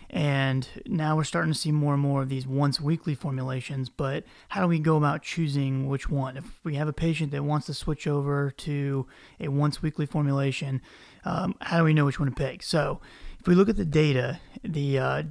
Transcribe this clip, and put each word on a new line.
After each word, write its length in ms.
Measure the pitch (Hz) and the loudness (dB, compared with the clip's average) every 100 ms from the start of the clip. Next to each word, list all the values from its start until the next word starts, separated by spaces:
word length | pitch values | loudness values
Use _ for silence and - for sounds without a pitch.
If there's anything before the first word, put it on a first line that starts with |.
| - | -8
And 580 | 180 147 139 135 131 127 - - | -2 0 2 0 0 -4 -10 -4
now 300 | 170 156 156 | -2 2 0
we're 80 | |
starting 280 | 147 170 160 | 0 0 0
to 60 | 151 | 0
see 140 | 156 | 0
more 200 | 151 147 | 2 2
and 100 | 143 | 2
more 200 | 143 139 | 2 0
of 80 | 131 | -2
these 160 | 135 131 | -4 -2
once 340 | 135 143 139 | 0 2 0
weekly 340 | 147 160 - | 0 -2 -2
formulations, 760 | 143 151 131 131 131 - 139 127 | -4 -4 -4 -4 -4 -6 -6 -6
but 340 | - 139 143 - - - | -4 -4 -4 -8 -18 -8
how 140 | 202 | 0
do 60 | 180 | 2
we 100 | 165 | 4
go 180 | 156 156 | 4 4
about 260 | 147 156 | 4 0
choosing 640 | - - 156 143 135 135 135 | -4 -2 0 0 0 0 -2
which 220 | 139 - | -2 -2
one? 300 | 143 131 127 | -2 -2 -6
If 220 | - - | -14 -10
we 120 | 170 143 | -4 -2
have 120 | 151 | -2
a 60 | |
patient 360 | 147 165 156 151 | 0 0 0 -2
that 120 | 139 | -2
wants 220 | 143 151 - | 0 -2 -2
to 80 | |
switch 320 | 139 - 147 147 | -6 -4 -4 -2
over 460 | 143 143 143 143 - | 0 0 0 -2 -4
to 480 | - 143 139 139 127 - - - | -4 -2 -2 -2 -4 -12 -20 -10
a 100 | 151 | -2
once 340 | 139 147 - | 0 0 0
weekly 240 | 156 - 147 | -4 -4 -2
formulation, 760 | 156 143 139 139 131 139 131 - - - - 190 | 0 2 2 0 -2 -4 -6 -6 -20 -20 -12 -6
um, 300 | 170 180 - | -2 -4 -6
how 180 | - 170 | 0 4
do 60 | |
we 80 | 160 | 6
know 140 | 156 143 | 6 4
which 140 | - | 2
one 100 | 151 | -2
to 40 | |
pick? 280 | 120 135 120 | -2 -4 -6
So 380 | - 165 143 - - - - - | -2 0 0 -4 -10 -16 -16 -2
if 80 | - | 4
we 80 | |
look 140 | 180 202 | 6 6
at 80 | 214 | 2
the 80 | |
data, 560 | 170 151 156 127 123 175 - - | 2 4 4 4 0 -4 -12 -12
the, 360 | 214 147 143 135 | -6 -2 0 2
uh, 240 | 131 139 151 | 0 -2 -4